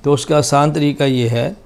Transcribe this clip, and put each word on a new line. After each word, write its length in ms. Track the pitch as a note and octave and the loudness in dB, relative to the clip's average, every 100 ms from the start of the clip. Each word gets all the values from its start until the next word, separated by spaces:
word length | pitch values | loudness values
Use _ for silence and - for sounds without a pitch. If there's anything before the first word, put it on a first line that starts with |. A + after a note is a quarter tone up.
तो 100 | D3 | 0
उसका 240 | C#3+ - D3+ | 0 2 0
आसान 340 | - C#3+ D3+ | 2 2 2
तरीका 340 | D#3 D3 C#3 C#3 | 0 -2 0 0
ये 200 | B2+ A#2 | 0 0
है 200 | A#2 A#2+ G#3 | -2 -4 -8